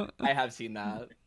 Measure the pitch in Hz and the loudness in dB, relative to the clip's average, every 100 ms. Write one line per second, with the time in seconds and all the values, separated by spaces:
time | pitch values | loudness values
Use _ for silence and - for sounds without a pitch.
0 | 202 - 139 139 127 - 113 107 104 107 | -6 0 4 4 2 0 -8 -4 -4 -4
1 | 123 - | -8 -16